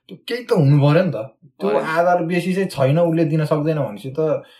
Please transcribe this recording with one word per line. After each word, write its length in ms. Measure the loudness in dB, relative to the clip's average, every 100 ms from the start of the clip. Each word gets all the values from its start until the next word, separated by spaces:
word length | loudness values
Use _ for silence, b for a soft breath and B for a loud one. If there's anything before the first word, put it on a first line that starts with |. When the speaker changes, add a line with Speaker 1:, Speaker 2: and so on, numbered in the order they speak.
| _
Speaker 1:
त्यो 100 | -20 -8
केही 160 | -8
त 80 | 0
हुनु 260 | 2 4 6
पर्यो 260 | 4 4
नि 80 | 2
त। 40 | -4 -10 _ -20
त्यो 240 | _ -2
Speaker 2:
पर्यो। 120 | -2
Speaker 1:
आधार 420 | 0 0 2 2
बेसिसै 420 | 0 -4 -2 -4 -4
छैन, 340 | 0 2 2
उसले 260 | 2 2 0
दिन 200 | 0 0
सक्दैन 320 | -2 -2 -2
भनेपछि 360 | -4 -8 -10 -4
त 240 | -2 -4 B B